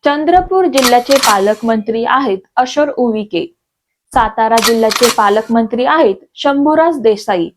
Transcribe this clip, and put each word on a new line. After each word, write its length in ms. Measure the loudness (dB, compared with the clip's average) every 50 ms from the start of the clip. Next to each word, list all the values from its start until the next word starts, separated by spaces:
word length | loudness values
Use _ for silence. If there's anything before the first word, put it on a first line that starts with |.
| 0
चंद्रपूर 600 | 0 -2 0 0 2 2 2 2 2 0 0 0
जिल्ह्याचे 500 | 2 2 2 2 4 2 2 2 2 0 2
पालकमंत्री 840 | 2 2 2 2 2 0 -2 -2 -2 -2 -2 -2 -2 -4 -4 -4 -2
आहेत 340 | 0 0 0 0 -2 -4 -6 _ _ _
अशोर 340 | -4 -4 -2 0 -2 -2 -2
उविके. 560 | -2 -2 -2 -2 -2 -4 -6 -6 -6 -6 -6 -6 _ _ _ _ _ _ _ _ _ _ _ _
सातारा 440 | -2 -2 -2 -2 -2 -2 0 0 2 0 2
जिल्ह्याचे 440 | 0 0 0 0 0 0 0 0 0 2
पालकमंत्री 680 | 2 0 2 2 0 0 0 0 0 0 0 -2 -2 -2
आहेत 300 | 0 2 2 2 2 0 -2 -10 _ _
शंभूराज 640 | -4 -2 -2 0 2 2 2 2 2 2 0 0 0
देसाई. 480 | 0 0 0 0 -2 -4 -2 -2 -4 -6 _